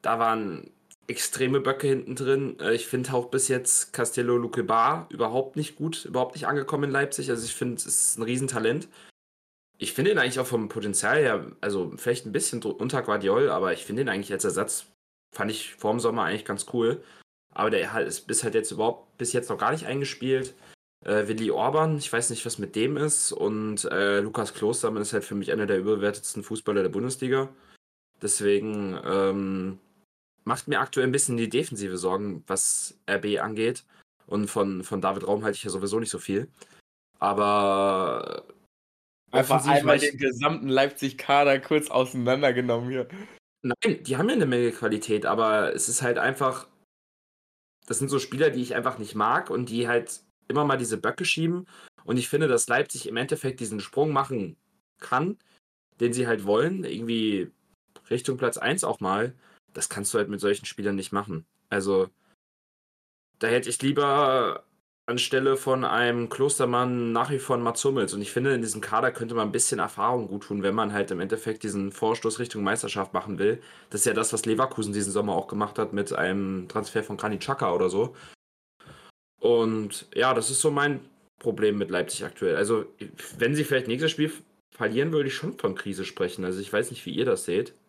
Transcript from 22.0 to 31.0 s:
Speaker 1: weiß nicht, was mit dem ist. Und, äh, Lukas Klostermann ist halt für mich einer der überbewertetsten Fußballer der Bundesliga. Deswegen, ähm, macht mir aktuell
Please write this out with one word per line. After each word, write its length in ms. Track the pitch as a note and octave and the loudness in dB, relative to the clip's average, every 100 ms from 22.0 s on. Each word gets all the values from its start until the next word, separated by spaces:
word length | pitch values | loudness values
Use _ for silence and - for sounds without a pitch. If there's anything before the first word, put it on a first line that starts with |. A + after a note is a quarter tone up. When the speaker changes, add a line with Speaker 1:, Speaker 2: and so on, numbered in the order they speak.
| C#3 | 0
Speaker 1:
weiß 180 | A#2 A#2 | -2 0
nicht, 160 | A#2 | -4
was 140 | A#2 - | -6 -6
mit 160 | G2 | -4
dem 220 | G#2+ B2 C#3 | 0 0 2
ist. 340 | D3+ - - | 0 0 0
Und, 540 | - G2+ G#2+ G#2+ G#2 | 0 0 0 -2 -4
äh, 340 | - F#2 G2+ G2+ | -2 0 4 2
Lukas 340 | G#2 A2 G#2 | 2 -2 -4
Klostermann 480 | - G#2+ A#2+ A2+ A2 | 0 0 2 0 -2
ist 120 | G#2 | -2
halt 100 | A2 | -2
für 120 | - | -2
mich 160 | G2+ F#2+ | -4 -2
einer 140 | A2 | 0
der 140 | G#2 F#2+ | 2 0
überbewertetsten 640 | F#2+ G#2+ G2+ G#2 - G#2+ | 2 2 0 -2 -8 -8
Fußballer 400 | - A2 - G2+ | -8 -6 0 2
der 60 | F#2+ | 2
Bundesliga. 600 | G2 B2 C3 B2+ C3+ C3+ - _ _ _ _ _ _ | 0 -4 -4 0 0 0 -8 _ _ _ _ _ _
Deswegen, 760 | G2+ - G2+ G2+ G#2+ G#2 G2 F#2 | -2 0 2 2 0 -4 -4 -6
ähm, 760 | - F#2+ G2 G2 F#2+ F#2+ F#2 F#2+ _ _ _ _ _ _ | -2 2 2 0 -2 -2 -4 -8 _ _ _ _ _ _
macht 240 | - B2+ - | -4 -4 0
mir 120 | A#2+ | 0
aktuell 260 | C3+ - | 0 2